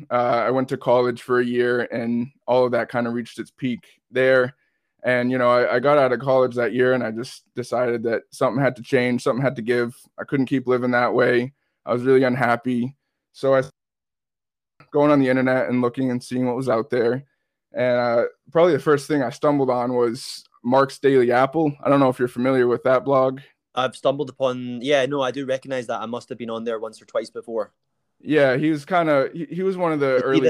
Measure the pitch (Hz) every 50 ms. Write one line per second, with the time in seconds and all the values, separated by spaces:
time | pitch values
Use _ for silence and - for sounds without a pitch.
0 | 143 - 120 123 123 120 120 117 107 113 131 131 131 131 139 120 - 135 120 127
1 | 123 123 120 117 - - 127 123 123 120 120 120 120 123 120 120 113 - - 117
2 | 117 117 120 117 120 135 _ _ - - 123 127 127 123 120 117 113 - - 123
3 | 120 117 117 120 120 - - - 107 - _ - 135 127 120 110 _ _ _ _
4 | _ _ - 127 131 131 131 131 127 127 - _ _ _ _ _ _ _ _ _
5 | - 123 127 123 123 123 127 127 123 120 123 123 123 - 107 123 123 143 147 147
6 | 135 127 123 117 127 139 131 131 127 123 120 123 120 110 104 120 123 127 127 127
7 | 120 110 110 113 123 139 - - _ _ - 127 120 - 123 117 123 120 120 117
8 | 113 117 113 104 - _ - - 139 127 104 131 139 123 131 - 117 - - 127
9 | 123 123 123 117 - 143 123 117 139 131 135 127 110 113 120 123 123 120 127 -
10 | _ _ _ - 107 - 151 139 131 - 139 131 123 120 127 123 123 123 123 123
11 | 123 113 98 127 127 127 123 120 120 135 _ _ _ _ _ _ - - 110 123
12 | 120 131 135 131 135 127 123 123 123 117 120 117 - 127 127 120 120 135 - _
13 | _ _ _ _ _ _ _ - - 135 135 135 127 - _ _ _ _ _ _
14 | _ _ _ _ _ _ _ _ _ _ _ _ _ _ _ _ - _ - 147
15 | 147 147 147 143 135 127 127 131 127 131 127 131 120 - 123 127 123 120 123 -
16 | 131 127 123 123 - - 127 127 127 123 120 123 135 123 120 113 110 - 123 123
17 | 113 117 123 135 139 _ _ _ _ _ _ _ _ _ - - 123 127 123 120
18 | 120 120 117 120 113 - - _ _ _ - 165 170 180 156 131 - 160 147 139
19 | 139 - 151 147 131 120 139 - - 151 143 143 135 127 123 123 123 123 127 123
20 | 120 120 117 135 - - - - - _ _ _ - 120 131 135 135 135 - -
21 | - 139 139 131 123 120 120 123 135 139 139 160 160 147 143 - - 131 143 139
22 | 139 127 127 - 123 120 - - 123 131 135 131 123 120 120 117 - 127 131 127
23 | 117 135 139 131 131 131 131 135 139 _ _ _ _ _ - 127 127 127 - -
24 | - 143 135 139 147 127 - - 135 127 127 127 123 123 123 120 113 139 147 139
25 | 127 131 143 143 131 127 120 139 139 123 131 131 - 135 135 127 120 113 117 101
26 | 107 110 120 120 - - 127 110 123 113 113 113 113 117 113 110 110 110 110 -
27 | 110 _ - 117 113 110 - 120 110 - 113 110 101 - _ _ _ _ _ _
28 | _ _ _ _ - - 147 151 143 131 127 135 151 156 160 147 143 - 185 175
29 | 170 160 147 139 135 - - 165 165 - - 175 185 190 190 180 180 165 156 147
30 | 139 135 131 127 127 131 135 139 131